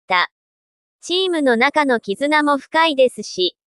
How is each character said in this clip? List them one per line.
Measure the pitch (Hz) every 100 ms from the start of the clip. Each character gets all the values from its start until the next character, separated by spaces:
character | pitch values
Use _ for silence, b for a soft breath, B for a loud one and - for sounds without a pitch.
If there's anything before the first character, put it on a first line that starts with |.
| -
た。 | 180 - _ _ _ _ _ _ _
チ | - 359 381
ー |
ム | 330
の | 269 226
中 | 269 302 277
の | 226
絆 | - 196 285 302
も | 294 277
深 | - 320 330
い | 269
で | 254
す | -
し、 | - - 180 -